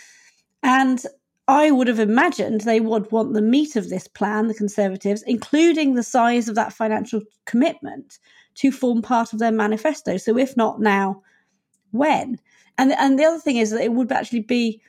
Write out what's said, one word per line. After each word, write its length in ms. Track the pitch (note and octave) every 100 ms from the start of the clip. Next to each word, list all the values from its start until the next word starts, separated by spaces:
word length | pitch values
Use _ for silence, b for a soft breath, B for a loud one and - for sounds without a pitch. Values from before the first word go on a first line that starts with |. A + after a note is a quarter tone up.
| B B B B _ _
And 380 | C4+ C4 C4 B3+ - - _ _ -
I 240 | C#4 D#4
would 160 | C4 B3+
have 120 | A3
imagined 600 | G#3 A#3 E4+ - G3 G#3+
they 180 | A3 A3+
would 320 | A3 A3+ A3
want 220 | A3 A3
the 80 | G#3+
meat 340 | G#3+ C4 D4+ A3+
of 140 | F#3
this 180 | F#3 -
plan, 400 | - G3+ G#3+ A3+
the 60 |
Conservatives, 680 | G#3+ G#3 G#3 G3 F#3+ G3+ G#3
including 720 | - A#3+ - D4 E4+ D#4+ D4 B3
the 80 |
size 440 | A3 C4 A#3 A#3+ A3+
of 80 | G#3+
that 180 | -
financial 480 | - A3 G#3+ G#3 A3 G#3+ _ -
commitment, 760 | A#3 D4+ - - C#4 - - b b b -
to 160 | C4+
form 300 | B3+ B3+ A#3
part 320 | - A#3+ A#3
of 60 | G#3+
their 120 | A3+
manifesto. 680 | A3 G#3+ G#3+ - - - F#3
So 200 | - A3+
if 180 | C4 -
not 240 | A3 -
now, 440 | G#3+ G3 G3 G3 _ _ _ _ _ _ _
when? 480 | A3 G#3+ G#3+ - A#3+ b b b -
And, 140 | C4+
and 260 | - C#4 C4+
the 60 |
other 160 | D#4 E4
thing 180 | D4+ A#3+
is 140 | A3
that 100 | A3
it 120 | A3+
would 180 | A#3 B3
actually 300 | B3+ A3 A#3
be, 400 | G#3+ A#3+ A#3 A3